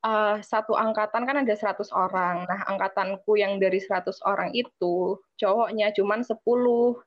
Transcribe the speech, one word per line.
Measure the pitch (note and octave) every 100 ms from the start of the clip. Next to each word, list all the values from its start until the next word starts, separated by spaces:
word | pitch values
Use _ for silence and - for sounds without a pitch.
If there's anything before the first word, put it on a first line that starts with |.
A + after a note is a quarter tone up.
eh, | A3 A3 G#3+ G#3+
satu | G#3 A3 A3
angkatan | A3 A3 A3 G#3+ A3+ B3
kan | C#4+
ada | C4
seratus | G#3 G#3+ F#3 G3+
orang. | F3+ F#3 F#3 F3+ F3 F3+
Nah, | F#3+ G3
angkatanku | G3 F#3+ F#3+ F#3 G3 - G#3+
yang | G3 G3
dari | F#3+ F#3+
seratus | G3 F#3+ F3+ -
orang | - G3 F3+ A#3+
itu | B3 _ F3 F3 F3+ G3 _ _
cowoknya | G3+ G#3 A3+ A3+ G#3
cuman | G#3 G3+ G#3+
sepuluh | A#3+ A3 - A#3+ B3 A#3+ A#3+ A#3+